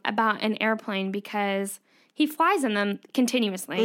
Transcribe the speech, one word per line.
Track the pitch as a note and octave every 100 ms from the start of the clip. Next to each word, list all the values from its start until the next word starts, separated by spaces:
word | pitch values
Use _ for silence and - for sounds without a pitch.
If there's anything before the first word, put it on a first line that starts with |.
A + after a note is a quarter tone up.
about | - G#3 A3 G#3
an | A3 G#3
airplane | A3 A3 - G3 F#3+
because | G3+ - G#3 G3+ G3 G3 - _ _ _
he | - D4+
flies | D4+ E4 G4
in | C4
them | G#3 G3+ G3+ -
continuously, | - B3 B3+ G#3 F#3 - F3+